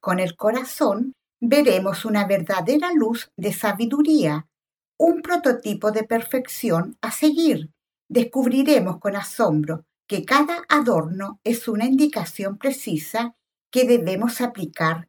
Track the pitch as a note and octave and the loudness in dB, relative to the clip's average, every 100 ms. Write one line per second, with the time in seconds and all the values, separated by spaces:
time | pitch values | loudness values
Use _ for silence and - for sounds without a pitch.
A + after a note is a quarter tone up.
0 | - F#3 F3+ E3+ G#3 A#3+ B3+ - B3+ G3+ | -4 -2 -2 -2 0 0 -4 -2 0 0
1 | C4 - _ _ A#3+ C#4+ B3 F#3+ F#3+ E3+ | -4 -8 _ _ 2 4 4 4 2 -2
2 | A3 G#3 F#3+ G3 - F#3+ F3 D4 F4+ D#4+ | 0 0 0 0 0 -2 0 2 2 2
3 | A3 A#3 - - F#3+ - G#3 G3 A#3 C#4+ | 2 -2 -8 -8 -6 -4 -4 -2 0 2
4 | D4+ D4+ D#3 D3+ - _ _ _ _ - | 4 4 2 -2 -6 _ _ _ _ 2
5 | E4 E4+ - F4 C#4+ A#3+ G#3+ G#3 G#3+ G#3+ | 2 4 0 0 2 0 -2 -2 0 0
6 | A3 A3+ A3+ C4 - - A#3 E3 F3 - | 0 -2 -2 -4 -4 -6 0 0 -2 -6
7 | A#3 - D4+ D4+ D#4+ E3 D#3 _ _ _ | -8 0 2 4 2 0 -4 _ _ _
8 | - A#3+ A#3 C4 A#3 C4+ C#4+ C4+ F#3 F3 | -2 0 0 0 0 2 4 4 2 -4
9 | G3+ G3+ G3+ - G#3 D3+ D3+ D#3+ - _ | -6 -6 -6 -2 0 2 -2 -6 -10 _
10 | - F#3+ - C#4 D4+ E4+ - G3 A#3+ F3 | -8 -6 0 2 2 -4 0 0 2 0
11 | D#3+ F#3+ G3 G3+ A#3 A#3 - G#3 A#3+ C4+ | -2 -6 -10 -6 -4 -4 -4 -2 2 4
12 | D4 A3 E3 - G3 G3+ C#4 C4+ - D#3+ | 2 0 -8 -8 -8 -4 -4 -4 -4 -6
13 | - A3+ A#3+ - _ _ _ B3 B3 A#3+ | -4 -6 -6 -8 _ _ _ 2 4 4
14 | E3+ F#3+ A#3 - A#3+ A3 D#3 - D#3+ E3 | 2 -2 -2 -2 -4 -6 -10 -2 -2 -2